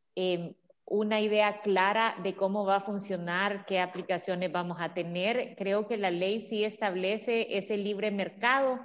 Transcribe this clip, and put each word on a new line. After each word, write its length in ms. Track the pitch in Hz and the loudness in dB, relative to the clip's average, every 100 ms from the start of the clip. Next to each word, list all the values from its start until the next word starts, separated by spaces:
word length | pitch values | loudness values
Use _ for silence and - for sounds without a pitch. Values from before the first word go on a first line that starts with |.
| _ 185 | _ -2
em, 380 | 185 175 170 - _ _ - | 0 0 -4 -12 _ _ -2
una 360 | 208 214 214 | 0 2 2
idea 380 | 214 208 208 208 | 4 4 4 2
clara 540 | 208 185 196 214 226 - | 2 4 4 4 2 0
de 120 | 190 185 | -4 0
cómo 300 | 196 208 196 | 0 2 2
va 120 | 196 | 2
a 20 | |
funcionar, 840 | 196 202 202 180 170 175 202 202 - | 0 -6 -4 -4 -2 0 0 -2 -2
qué 140 | 190 | 0
aplicaciones 720 | 180 180 - 175 190 180 180 | 0 -2 -4 -2 -2 -2 -2
vamos 260 | 175 175 175 | -2 -2 -4
a 120 | 165 | -4
tener, 640 | 180 170 175 196 240 240 - | -4 -4 -2 0 0 -4 -4
creo 300 | 196 208 208 | 0 0 0
que 100 | 220 | -2
la 140 | 190 | 0
ley 300 | 175 190 220 | 0 0 -2
sí 220 | 220 214 214 | -2 -2 -2
establece 920 | 214 208 185 185 214 240 226 - 196 | 0 -2 0 0 -2 0 -2 0 -2
ese 200 | 190 208 | -2 -2
libre 340 | 202 196 214 | -2 -2 -2
mercado 680 | 202 180 - 233 269 269 254 | -2 -4 0 2 4 2 0